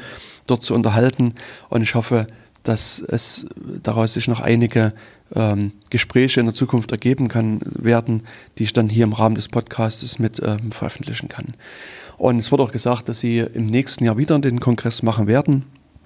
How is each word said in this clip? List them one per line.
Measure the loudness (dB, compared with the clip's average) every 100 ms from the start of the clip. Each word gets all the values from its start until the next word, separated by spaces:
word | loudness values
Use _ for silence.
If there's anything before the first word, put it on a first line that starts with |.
| -12 -18 -18 -16 -2
dort | -2
zu | 2 2
unterhalten. | 2 4 2 2 -2 -2 -18 -20 -4
Und | -2
ich | 0 -2
hoffe, | 0 -2 -2 -12 -20 _
dass | -4 0 0 0
es | -2 0 2 0 -4 -14 -14 -8
daraus | -4 0 0
sich | 0 -2
noch | 0
einige, | 2 2 4 2 0 -2 -20 -20 _
ähm, | 0 0 0 -2 -6 _
Gespräche | -4 2 2 4 2
in | 0
der |
Zukunft | 0 0 0 0
ergeben | -2 0 0 0
kann, | 0 0 -2
werden, | -4 -2 2 2 2 -4 -4 -20 -20 -4
die |
ich | 0
dann | 2 2
hier | 2 2
im |
Rahmen | 4 2 2
des | -2
Podcastes | -4 -4 -4 -4 -4 -6 -2
mit, | -2 -2 -4
ähm, | -4 -6
veröffentlichen | -6 -8 -8 -10 -10 -10
kann. | -12 -12 -14 -20 -20 -18 -18 -20 0
Und | 2 2
es | 2
wurde | 2
auch | 2
gesagt, | 0 0 -2 -2
dass | -4
sie | 0 0
im | 0 -2 0
nächsten | 0 0 2
Jahr | 2 2
wieder | 2 2
den | 2 0
Kongress | 0 0 0 0
machen | 0 0 2
werden. | 2 4 0 0 -18 _ _